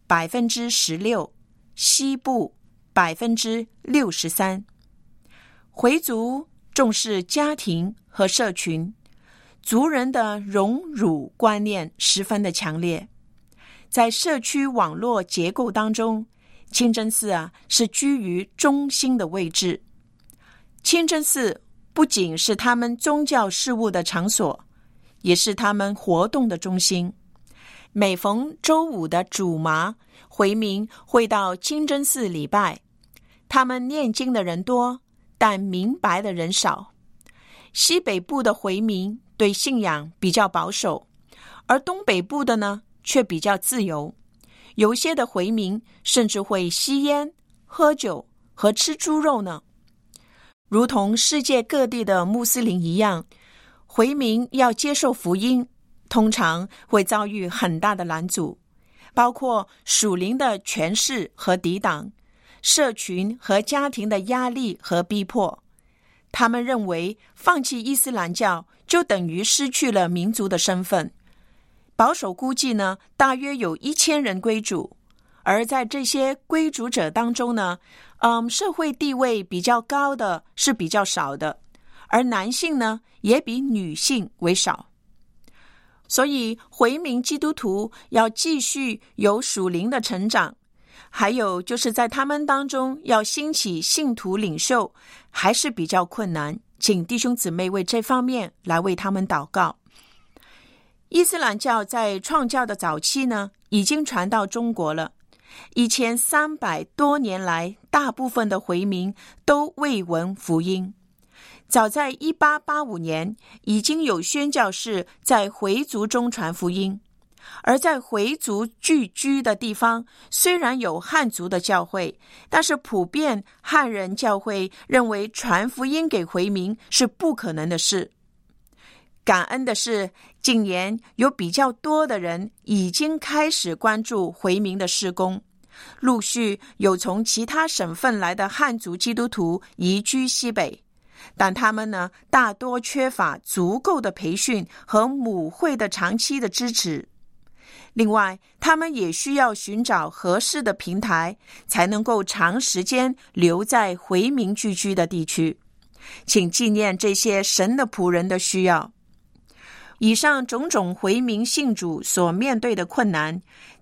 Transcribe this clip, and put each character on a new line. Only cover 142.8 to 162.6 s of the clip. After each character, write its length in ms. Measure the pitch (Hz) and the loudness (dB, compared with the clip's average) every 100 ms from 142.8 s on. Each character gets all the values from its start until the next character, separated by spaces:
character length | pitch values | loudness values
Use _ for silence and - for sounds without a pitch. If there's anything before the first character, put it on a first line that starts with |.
| - 277 262 | -4 -2 -2
乏 280 | - 160 135 | 0 -2 -2
足 420 | - 190 175 240 | -6 -2 0 0
够 220 | 403 311 | 0 0
的 100 | 208 | -2
培 240 | - 160 196 | -4 -4 -2
训 320 | - 208 170 - - | 0 -2 -4 -14 0
和 220 | 214 247 | 2 2
母 420 | 277 226 185 160 | 0 -2 -2 -4
会 280 | - 330 233 | -2 0 0
的 100 | 202 | -2
长 300 | - 180 226 | -2 -2 0
期 200 | - 277 | -2 -2
的 120 | 208 | -4
支 200 | - 240 | -2 -2
持。 380 | 226 175 147 - _ - - - - - - - | -2 -2 -4 -8 _ -20 -20 -20 -20 -20 -20 -6
另 180 | 226 214 | 0 2
外， 260 | 214 190 190 _ _ | 4 2 -4 _ _
他 160 | 320 320 | 2 2
们 180 | 330 | 0
也 160 | 254 175 | -2 -2
需 260 | 165 277 277 | -2 0 2
要 180 | 247 | 2
寻 280 | 208 - 214 | 0 -4 -4
找 280 | 247 180 156 | 0 0 -2
合 280 | - 180 196 | -4 0 0
适 240 | - 302 | 0 -2
的 120 | 226 | -2
平 260 | 202 175 190 | -4 -4 -4
台， 380 | 220 165 170 - - - - | 0 0 -2 -8 -18 -18 -2
才 220 | 214 202 | 2 2
能 160 | 214 | 2
够 180 | 220 214 | 2 0
长 380 | 190 - 170 190 | 0 0 0 2
时 240 | - 180 | 0 -2
间 320 | 185 254 262 254 - | 0 2 0 -2 -8
留 320 | - 170 175 | 2 4 4
在 320 | 214 240 196 180 | 2 2 2 -2
回 340 | - 185 233 | 0 2 2
民 240 | 269 196 | 0 -2
聚 220 | 208 214 180 | -2 -2 -2
居 180 | 202 | 0
的 140 | 185 170 | 0 0
地 160 | 175 | -2
区。 340 | 156 - 160 - _ _ _ - - - - | -2 0 -2 -2 _ _ _ -20 -20 -12 2
请 260 | 214 175 | 2 2
纪 180 | - 226 | 2 2
念 280 | 208 208 185 | 2 2 2
这 160 | 208 | 0
些 280 | 196 226 196 | 2 2 2
神 360 | 196 - 196 269 | 2 2 2 2
的 100 | 240 | 0
仆 220 | - 180 | 0 2
人 180 | 175 185 | 2 2
的 100 | 185 | -2
需 260 | - 185 | 0 2
要。 280 | 185 160 - _ _ _ _ _ _ - - - - - | 4 2 0 _ _ _ _ _ _ -20 -20 -20 -20 0
以 140 | 220 | 2
上 320 | 226 302 277 254 | 4 4 2 0
种 240 | 233 320 | -4 0
种 240 | 240 180 | 0 0
回 280 | 185 190 233 | -2 0 2
民 240 | 247 208 247 | 0 -2 -2
信 280 | 302 269 | 0 0
主 300 | 208 175 151 | -2 -4 -4
所 260 | - 185 170 | -2 2 2
面 300 | 180 269 | 2 0
对 160 | 226 | 0